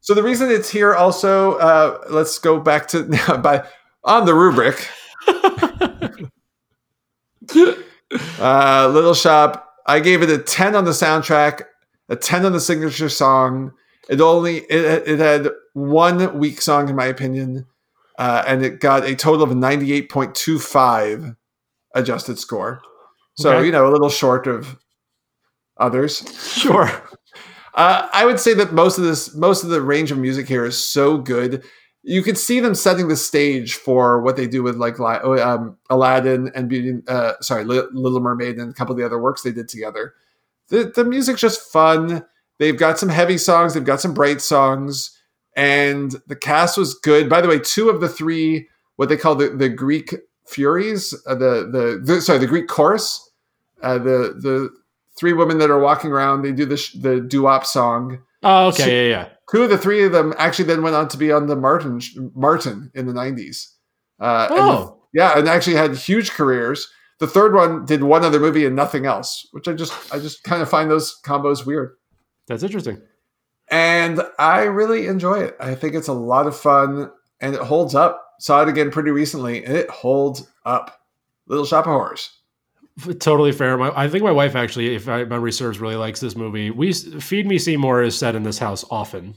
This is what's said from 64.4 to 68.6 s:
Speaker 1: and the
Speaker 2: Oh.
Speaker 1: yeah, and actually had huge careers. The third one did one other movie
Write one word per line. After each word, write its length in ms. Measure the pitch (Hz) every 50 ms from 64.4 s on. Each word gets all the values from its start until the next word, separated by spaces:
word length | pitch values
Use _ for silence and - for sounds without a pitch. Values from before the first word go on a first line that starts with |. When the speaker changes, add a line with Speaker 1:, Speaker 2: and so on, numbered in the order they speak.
| 113 -
Speaker 1:
and 80 | 285 -
the 40 |
Speaker 2:
Oh. 400 | 392 403 170 113 92 - - _ _ _ -
Speaker 1:
yeah, 240 | 156 - 185 151 151
and 120 | 151 160
actually 260 | 165 175 170 180 170
had 180 | 156 156 151 135
huge 380 | 127 - - 185 226 214 185
careers. 580 | - - 156 135 127 123 120 117 143 143 - - _ _ _ _ _ _
The 80 | 160 151
third 260 | - 196 208 214 208
one 320 | 202 175 165 165 156 -
did 160 | 131 151 147
one 220 | 139 143 151 165 170
other 160 | 160 147 151
movie 260 | 147 160 151 156